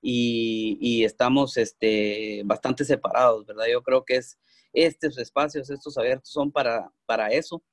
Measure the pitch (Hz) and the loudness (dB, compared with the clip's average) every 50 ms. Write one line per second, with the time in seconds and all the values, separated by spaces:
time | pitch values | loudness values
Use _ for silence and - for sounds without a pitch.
0 | - 123 123 120 120 120 117 113 113 113 113 110 110 110 104 - - 120 117 117 | -4 -2 0 0 0 0 0 0 -2 -2 -2 -2 -2 -4 -4 -2 -2 0 2 2
1 | 110 107 - _ 123 123 131 139 139 131 - 127 113 110 - _ - 110 110 107 | 2 2 2 _ 2 2 4 2 2 2 0 -2 -2 -2 -2 _ 0 2 2 2
2 | 104 104 104 107 110 107 107 104 104 101 104 107 - 131 127 - 147 139 143 - | 0 0 -2 -4 -6 -6 -8 -6 -2 -2 -2 -2 0 -4 -2 -2 0 0 0 0
3 | - - - - 127 123 113 110 104 _ 104 104 110 117 120 123 123 - 127 131 | 0 -2 2 4 6 6 4 4 -2 _ -8 -4 -2 0 0 0 0 2 2 2
4 | 127 - 127 127 123 - - _ _ _ _ _ _ _ _ - 165 165 151 _ | 2 2 -2 -2 -2 -4 -18 _ _ _ _ _ _ _ _ 2 2 2 2 _
5 | - 151 - 131 117 - _ 139 143 151 147 151 131 131 139 139 - 147 147 139 | -6 -6 -4 -4 -10 -6 _ -2 -2 -2 -4 -8 -10 -8 -12 -12 -12 -10 -6 -2
6 | 113 123 131 131 _ - - 151 143 147 147 147 135 123 117 113 98 - _ _ | 0 0 0 -2 _ -10 -4 -4 -4 -2 0 0 0 0 0 -2 -6 -8 _ _
7 | _ _ 117 113 110 107 113 147 165 - 175 165 _ _ | _ _ -2 -2 0 0 0 -2 -2 -4 -10 -14 _ _